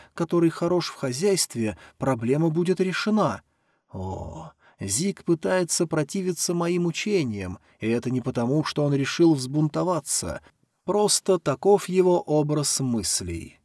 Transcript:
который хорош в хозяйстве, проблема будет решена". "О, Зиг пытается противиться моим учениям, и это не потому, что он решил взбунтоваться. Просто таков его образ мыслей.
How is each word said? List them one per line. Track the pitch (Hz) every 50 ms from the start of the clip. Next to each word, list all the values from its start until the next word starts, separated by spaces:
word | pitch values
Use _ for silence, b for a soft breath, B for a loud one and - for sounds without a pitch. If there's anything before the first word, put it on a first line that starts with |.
| B B B
который | - 170 156 - 175 170 165
хорош | 160 - 175 170 180 175 160 -
в | -
хозяйстве, | - - 135 123 131 175 208 196 170 - - - 117 110 107 101 B B B B _
проблема | - 131 131 117 113 117 135 151 165 165
будет | 156 170 180 175 185 -
решена". | 185 185 170 - - 214 214 214 196 139 107 - - _ _ _ _ _ _ _ _ _
"О, | - 101 92 95 92 - 76 82 85 80 80 156 - b b b b b
Зиг | - 95 95 - 170 202 190 - -
пытается | - 170 160 - 190 185 185 180 165 - - 175 160
противиться | - 160 151 143 - 196 185 185 175 - - - 180
моим | 175 170 170 180 175 175
учениям, | 170 160 - - 220 208 185 151 120 107 101 95 92 92 b b b b b
и | - 110
это | 117 120 117 131
не | 123 127
потому, | 117 135 - 123 120 120 139 156 147
что | - - - 147
он | 143 143
решил | 139 139 - - - 170 165 156
взбунтоваться. | 139 127 127 139 151 156 151 - 160 160 175 180 156 - - - - - 85 - - b b b _ _ _ _ _ _
Просто | - 180 208 214 202 - - - - 190 175
таков | - 156 135 - - 196 208 185 - -
его | 180 185 180 185 175 175
образ | - - 151 151 151 147 151 156 143 - - -
мыслей. | 139 131 120 113 95 - - - 98 87 85 80 80 73 - _